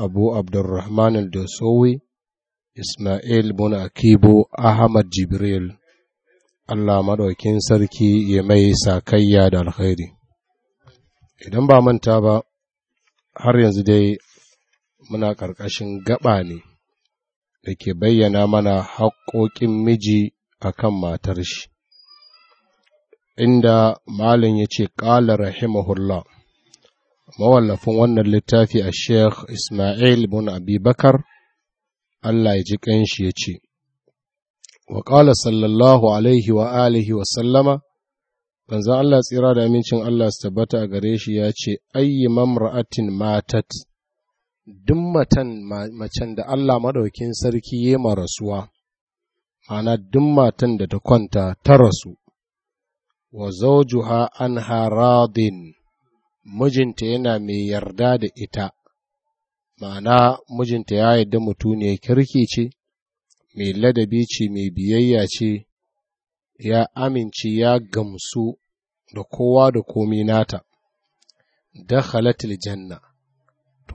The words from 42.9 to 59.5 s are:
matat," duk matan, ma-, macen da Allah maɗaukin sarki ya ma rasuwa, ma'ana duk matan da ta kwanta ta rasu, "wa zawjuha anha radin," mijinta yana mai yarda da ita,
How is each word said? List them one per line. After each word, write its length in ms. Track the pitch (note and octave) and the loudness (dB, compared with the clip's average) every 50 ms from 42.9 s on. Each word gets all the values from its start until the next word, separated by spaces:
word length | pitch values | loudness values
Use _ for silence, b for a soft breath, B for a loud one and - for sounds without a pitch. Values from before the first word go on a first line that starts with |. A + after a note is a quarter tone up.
| - - A2+ G#2 | -6 -6 -4 -4
matat," 640 | G2 G2 G#2+ G#2+ G#2+ G#2+ - - - A2 - - - - - _ _ _ _ _ _ _ _ _ _ _ _ _ _ _ _ - | -4 -4 -4 -2 -2 -2 -2 -2 -4 -4 -4 -6 -10 -18 -20 _ _ _ _ _ _ _ _ _ _ _ _ _ _ _ _ -20
duk 300 | G2+ G2 F#2+ G2 D3+ E3 | -20 -6 _ 0 0 0
matan, 680 | F3 F3 E3+ D#3+ C3+ - - C#3+ C3 B2 A2+ G#2+ G2+ | -2 -2 -2 -2 0 0 0 -2 -2 -4 -8 -12 -12
ma-, 240 | G2+ G#2 G2+ G#2 A2 | -12 -10 -10 -10 -10
macen 480 | A2+ A2+ A2 G#2 - A#2 A#2+ A2+ A2+ | -12 -12 -12 -12 -8 -8 -8 -8 -8
da 80 | G#2 A2 | -10 -8
Allah 320 | - C3+ C3+ C#3 C3+ B2+ A#2+ | -6 -4 -2 0 0 0 0
maɗaukin 540 | A#2 B2 C#3 C3 A2 G#2 - - A#2 A#2+ | -2 -2 -2 -2 -4 -4 -6 -8 -10 -8
sarki 560 | A2+ - - B2+ A#2 A#2 - - C3 A#2+ A#2+ B2 | -8 -6 -4 -4 -4 -4 -6 -6 -6 -4 0 0
ya 100 | C3 C3 | 0 0
ma 180 | B2+ A2+ G#2 | 0 -2 -2
rasuwa, 520 | F#2+ F2+ E2+ - - G#2+ G#2 G2+ G2 F#2 - _ _ _ _ _ _ _ _ _ _ _ _ _ _ _ _ _ _ _ - | -2 -4 -6 -10 -10 -8 -8 -8 -8 -10 -12 _ _ _ _ _ _ _ _ _ _ _ _ _ _ _ _ _ _ _ -10
ma'ana 260 | G#2+ G#2+ A2 A#2 A#2 | -8 -6 -4 -2 -4
duk 280 | A2 G2 F#2+ A#2+ C3+ D3 D3+ D3 | -4 -4 -2 0 0 2 2 4
matan 400 | C#3+ C3 A#2 - - B2+ B2 A#2 G2+ | 4 2 2 2 0 -2 -2 -2 -2
da 100 | G2 F2 | -4 -6
ta 120 | - G2+ | -6 -8
kwanta 560 | - - B2 A#2 G#2 F#2+ - G#2 F#2+ F#2+ F#2+ - _ | 0 2 2 2 2 0 -2 -4 -4 -4 -6 -2 _
ta 140 | - C#3 C3+ | 6 6 8
rasu, 400 | B2+ A2 F#2+ - - F2 F2+ - _ _ _ _ _ _ _ _ _ _ _ _ _ _ _ _ _ _ _ _ _ _ | 8 6 2 0 -6 -14 -20 -20 _ _ _ _ _ _ _ _ _ _ _ _ _ _ _ _ _ _ _ _ _ _
"wa 180 | - G#2 G2+ G2+ | -16 -12 -12 -10
zawjuha 800 | F#2 F2 G#2+ C3 C#3+ C#3+ C#3+ B2 A#2+ B2 G#2+ A2+ A#2 A#2 A#2+ A2+ - - | -6 -2 2 4 4 4 4 2 0 -2 -2 0 0 0 -2 -2 -4 -6
anha 500 | B2+ B2 B2 A#2+ A2+ G2+ A#2 A2+ A2+ A2 | -4 -4 -4 -6 -6 -4 -2 -2 -2 0
radin," 840 | G#2+ A2 A#2+ B2 B2 B2 A#2+ A2+ G2+ A2+ A2 G#2+ F#2+ F2+ E2+ D#2+ D#2 _ _ _ _ _ _ _ _ _ _ _ _ _ _ | 0 2 4 4 4 4 4 2 0 -2 -2 -2 -2 -6 -12 -20 -20 _ _ _ _ _ _ _ _ _ _ _ _ _ _
mijinta 600 | G#2 G2+ G#2 B2+ C#3+ B2+ C3 C3 B2 A2+ - A2+ | -16 -6 -2 -2 0 0 0 0 -2 -4 -6 -6
yana 340 | A2 A#2 B2 B2+ A#2+ A2+ G#2+ | -4 -4 -2 -2 -2 -4 -4
mai 280 | G#2 G2+ G2+ G#2 G2+ G2+ | -4 -6 -6 -6 -4 -4
yarda 480 | G2+ G#2 G2+ G2 F#2 F#2+ A#2+ B2 B2+ A#2 | -4 -6 -6 -8 -6 -2 0 0 0 0
da 100 | G#2+ G2 - | -2 -6 -8
ita, 360 | - G#2+ - - A2 G2 F#2+ - _ _ _ _ _ _ _ _ _ _ _ _ _ _ _ | -10 -14 -12 -8 -8 -8 -8 -10 _ _ _ _ _ _ _ _ _ _ _ _ _ _ _